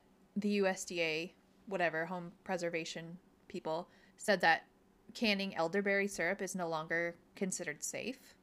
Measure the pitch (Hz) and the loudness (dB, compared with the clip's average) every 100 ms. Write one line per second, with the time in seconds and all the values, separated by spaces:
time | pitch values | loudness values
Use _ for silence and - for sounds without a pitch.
0 | _ _ - 202 208 202 190 185 - 175 | _ _ -8 -2 2 4 4 2 -4 0
1 | 165 156 170 - _ _ - 190 170 160 | 0 0 -4 -10 _ _ -6 0 2 2
2 | 165 180 170 - - 185 170 170 165 170 | -2 -4 -8 -12 -4 -2 0 -2 -4 -8
3 | 165 175 - _ - 185 160 160 - - | -10 -14 -18 _ -12 -8 -4 -4 -4 -16
4 | - - - 185 170 156 - _ _ _ | -20 -6 2 6 6 4 0 _ _ _
5 | - - 220 196 196 - - 196 202 196 | -14 -2 0 2 -2 0 0 2 2 2
6 | 202 - 170 196 185 190 170 160 165 165 | 2 0 0 0 -4 -2 -2 -2 0 0
7 | 170 170 - - 185 - 175 151 - - | 0 -4 -14 -4 -4 -2 -6 -6 -6 -4
8 | 226 269 - - | -6 -8 -16 -20